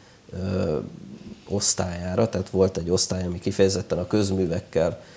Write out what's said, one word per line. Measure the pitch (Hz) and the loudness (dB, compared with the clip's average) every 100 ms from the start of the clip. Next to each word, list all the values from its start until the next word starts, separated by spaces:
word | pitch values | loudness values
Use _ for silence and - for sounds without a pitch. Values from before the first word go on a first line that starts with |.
| - - - | -20 -20 -14
ö, | 90 95 95 87 76 50 - - - - - - | -8 -4 -2 0 -2 -4 -12 -16 -16 -16 -18 -4
osztályára, | 101 - - 92 87 90 92 113 | 0 0 0 -2 -4 -2 2 2
tehát | 92 95 | 0 0
volt | 95 95 - | 4 4 4
egy | 85 | 0
osztály, | 92 - 92 90 | 2 2 0 -2
ami | 87 | -4
kifejezetten | 98 95 95 95 - 85 | -4 4 4 4 -2 -2
a | 90 | 0
közművekkel, | 107 98 95 90 87 - - 87 - - | 2 2 2 0 0 -2 0 0 -2 -14